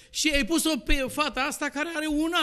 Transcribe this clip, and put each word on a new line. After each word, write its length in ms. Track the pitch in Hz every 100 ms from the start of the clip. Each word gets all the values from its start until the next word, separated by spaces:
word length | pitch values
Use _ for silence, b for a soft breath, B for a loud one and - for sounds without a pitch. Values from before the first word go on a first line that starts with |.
| B
și 200 | - 311
ai 100 | 285
pus-o 320 | 233 320 320 294
pe 180 | - 285 262
fata 320 | 285 302 254
asta 280 | 285 - 294
care 200 | 277 330
are 120 | 320 311
un 260 | 294 330 349